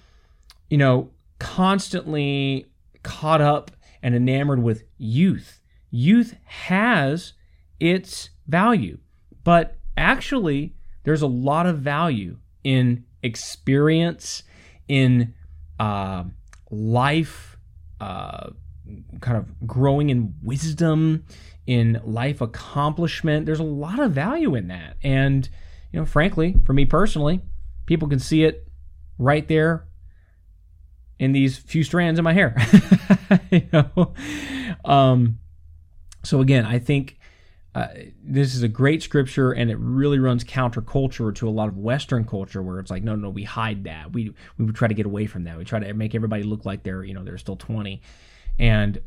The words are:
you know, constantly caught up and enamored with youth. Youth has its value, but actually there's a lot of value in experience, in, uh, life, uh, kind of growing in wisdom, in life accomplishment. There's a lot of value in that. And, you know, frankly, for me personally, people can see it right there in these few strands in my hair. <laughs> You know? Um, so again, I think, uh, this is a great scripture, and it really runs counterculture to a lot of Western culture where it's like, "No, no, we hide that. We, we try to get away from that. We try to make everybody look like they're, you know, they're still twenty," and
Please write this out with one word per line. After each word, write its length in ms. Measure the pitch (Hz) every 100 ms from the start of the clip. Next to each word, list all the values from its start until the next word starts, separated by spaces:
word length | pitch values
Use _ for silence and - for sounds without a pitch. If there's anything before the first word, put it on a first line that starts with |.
| _ _ _ _ _ _ -
you 80 | 147
know, 320 | 135 127 - _ _ -
constantly 1300 | - - 185 196 - 180 156 151 143 139 139 135 - _ _ _
caught 380 | - - 156 160
up 320 | 147 147 - - _ _
and 120 | 123
enamored 480 | 120 127 135 143 131
with 220 | 117 110 - -
youth. 640 | 107 127 185 127 - - _ _ -
Youth 460 | 120 147 240 226 -
has 880 | - - - 185 233 196 139 165 - - _ _ _ -
its 500 | 165 180 - - - - -
value, 520 | 165 220 214 92 - _ _ _ -
but 340 | 170 170 160 - - -
actually 800 | 170 262 - 269 175 139 156 - - -
there's 200 | 151 156
a 40 | 147
lot 400 | 123 135 156 180
of 120 | 156
value 580 | 139 143 170 113 90 - _ _
in 420 | 135 131 123 120 - _
experience, 1200 | 123 113 - - - 139 151 160 170 - - - - - - - -
in, 480 | 139 131 123 117 - - - - -
uh, 440 | 107 101 95 92 90 - - - -
life, 840 | 107 110 120 139 160 151 - - - - - - -
uh, 500 | 101 92 - - - - - - - 101 - -
kind 160 | 123 113
of 280 | - - 117
growing 440 | 127 139 143 147
in 240 | 123 107 -
wisdom, 800 | 107 135 160 151 165 156 160 156 - - - - -
in 340 | 120 117 113
life 360 | 110 110 135 147
accomplishment. 1080 | 120 - - 143 147 151 165 - 160 151 156
There's 120 | 156
a 60 |
lot 340 | 160 143 151 233
of 140 | 262
value 420 | 135 185 320 285
in 140 | 123 87
that. 280 | 90 78 -
And, 460 | 139 135 139 135 131 - - - -
you 60 | 156
know, 80 | 156
frankly, 480 | 147 175 - 156 98
for 80 | -
me 120 | 139
personally, 580 | 131 147 208 156 147 180 - - - -
people 240 | - 165 151
can 120 | 135
see 240 | - 156
it 240 | 156 - - - - - - -
right 280 | 127 151 151
there 380 | 156 160 160 - - - - _ _ - - - - - - - -
in 140 | 135
these 260 | 135 135 131
few 260 | - 160
strands 340 | 151 175 170 165
in 60 |
my 80 | 165
hair. 240 | 180 151 110
<laughs> 60 | 110 202 - 190 - 185 - 185 -
You 180 | 170 -
know? 420 | 160 143 - 165 - 285 294 285 269 247 -
Um, 540 | - 139 131 127 120 113 - - - - - - - -
so 180 | - 135
again, 260 | 135 131 107
I 120 | 123
think, 400 | 123 139 131 - - _ - - -
uh, 140 | - - - - -
this 320 | 147 135 139
is 80 | 127
a 60 | 117
great 340 | 113 135 160
scripture, 500 | - 147 131 - 127
and 180 | 120 120
it 80 | 110
really 400 | 117 131 143 143
runs 260 | 131 123
counterculture 920 | - 135 123 117 - 139 135 - 110
to 140 | 101 113
a 20 |
lot 180 | 107 110
of 100 | 95
Western 460 | 107 139 - 123
culture 380 | 113 101 98 98
where 160 | 92 92
it's 120 | 92
like, 120 | 92
"No, 120 | 113
no, 160 | 107 101
we 140 | 85
hide 400 | - 117 110 101
that. 280 | 90 78 78
We, 220 | 120 107 - - -
we 140 | 113
try 160 | 113 117
to 60 |
get 120 | 107 104
away 200 | 101 107
from 180 | 92
that. 120 | 82 82
We 80 |
try 140 | 92 110
to 160 | 98
make 200 | 104 110
everybody 280 | 113 110 107
look 240 | 104 107 -
like 160 | 98
they're, 220 | 98 92
you 100 | 95
know, 100 | 95
they're 140 | 92 90
still 180 | - 95
twenty," 460 | - 107 101 98 - - - - - -
and 400 | 117 107 104 98